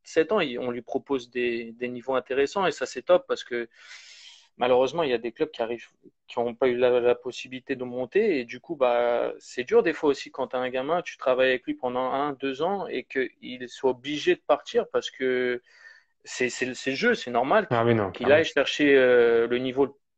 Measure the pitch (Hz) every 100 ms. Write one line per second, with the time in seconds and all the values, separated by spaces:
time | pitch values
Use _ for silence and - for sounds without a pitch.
0 | - 165 160 214 151 120 123 120 - 131
1 | - 135 120 123 120 117 117 117 123 123
2 | 120 131 - 131 139 202 180 - - 131
3 | - 180 - 123 - 120 113 _ - -
4 | - - - - _ _ 123 123 131 160
5 | 156 117 117 - 156 - 113 120 - _
6 | - _ _ - 120 113 131 120 123 123
7 | 120 120 127 - 131 127 - 127 123 123
8 | 127 190 220 147 120 123 - 156 127 120
9 | 120 120 120 - - - 123 226 175 147
10 | 151 135 - - 127 127 127 127 139 175
11 | - - 135 127 131 127 - 147 127 123
12 | 127 135 147 135 139 131 165 196 156 123
13 | - 135 127 - 120 123 123 - 135 123
14 | 135 147 156 170 - 143 - - 202 123
15 | - - 131 127 123 120 - _ - -
16 | _ _ - - 127 - 127 120 135 135
17 | 220 226 - 120 135 208 190 117 117 113
18 | 98 - - 151 156 - 131 - 147 139
19 | 127 123 117 117 117 123 131 127 131 -
20 | _